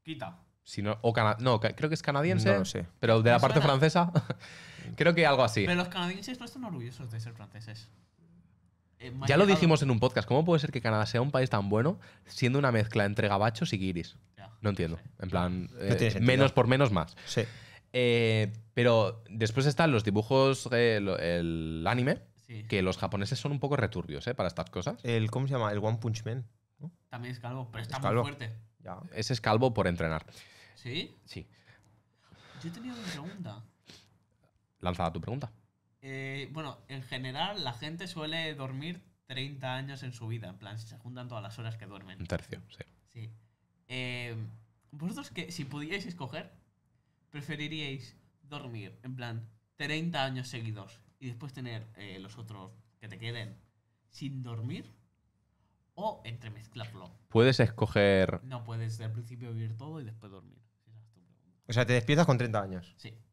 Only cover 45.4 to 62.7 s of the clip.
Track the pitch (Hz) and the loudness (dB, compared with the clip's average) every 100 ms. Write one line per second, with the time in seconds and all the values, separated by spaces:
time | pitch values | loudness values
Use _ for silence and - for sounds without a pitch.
45.4 | 170 - 139 143 151 196 - - 135 151 | -10 -10 -10 -8 -8 -8 -10 -10 -10 -10
46.4 | - - _ _ _ _ _ _ _ 147 | -14 -20 _ _ _ _ _ _ _ -14
47.4 | 135 147 147 156 147 139 - - _ _ | -10 -8 -8 -8 -8 -10 -12 -20 _ _
48.4 | - 147 131 113 95 - 127 127 120 113 | -16 -14 -10 -12 -14 -16 -14 -12 -10 -10
49.4 | 113 _ _ _ 143 156 170 160 135 127 | -12 _ _ _ -6 -4 -4 -4 -4 -4
50.4 | 123 123 113 101 95 - _ _ 131 113 | -8 -8 -8 -10 -14 -20 _ _ -14 -12
51.4 | 147 139 123 113 113 - 101 95 95 120 | -14 -12 -10 -10 -14 -18 -16 -14 -16 -16
52.4 | 113 104 95 - _ _ 107 95 113 117 | -16 -14 -16 -20 _ _ -16 -10 -10 -8
53.4 | 107 - _ _ _ _ _ - 139 135 | -12 -16 _ _ _ _ _ -12 -10 -8
54.4 | 120 113 113 180 - - _ _ _ _ | -8 -6 -6 -8 -12 -20 _ _ _ _
55.4 | _ _ _ _ _ - 214 - 113 120 | _ _ _ _ _ -6 -6 -6 -14 -12
56.4 | 110 107 - - - 95 90 - _ 113 | -14 -16 -16 -14 -14 -14 -18 -20 _ 6
57.4 | 127 123 113 - 107 107 101 98 92 92 | 8 8 4 4 2 6 8 8 4 0
58.4 | 127 127 113 113 113 110 113 110 117 120 | -8 -12 -8 -6 -6 -6 -6 -8 -10 -14
59.4 | 123 113 113 110 143 160 117 110 110 95 | -10 -6 -6 -8 -10 -10 -12 -14 -18 -20
60.4 | 95 - _ _ _ 113 - 90 87 _ | -20 -20 _ _ _ -20 -20 _ _ _
61.4 | _ _ - 117 117 123 117 147 170 123 | _ _ -2 0 4 2 4 4 6 4
62.4 | 120 107 98 | 2 -2 -2